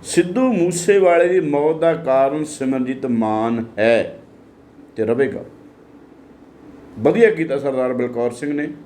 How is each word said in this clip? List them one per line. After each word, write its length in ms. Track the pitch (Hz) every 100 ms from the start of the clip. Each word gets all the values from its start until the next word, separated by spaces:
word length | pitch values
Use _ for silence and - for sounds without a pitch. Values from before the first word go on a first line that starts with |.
ਸਿੱਧੂ 500 | - - 175 196 262
ਮੂਸੇਵਾਲੇ 720 | 208 175 170 - 202 185 170 175
ਦੀ 120 | 185
ਮੌਤ 360 | 156 143 151 160
ਦਾ 180 | 165
ਕਾਰਨ 500 | 160 135 131 135 151
ਸਿਮਰਜੀਤ 640 | 151 - 131 131 127 131 127
ਮਾਨ 600 | 117 110 110 113 117 113 -
ਹੈ 420 | 113 113 92 - - - - - - - - -
ਤੇ 100 | 107
ਰਹੇਗਾ। 380 | 120 139 101 - - - - - - - - - - - - - - - -
ਵਧੀਆ 320 | 117 185 233
ਕੀਤਾ 260 | 160 160 139
ਸਰਦਾਰ 360 | 139 131 127
ਬਲਕੌਰ 380 | 123 123 120 120
ਸਿੰਘ 220 | 117 147
ਨੇ 140 | 147 147 -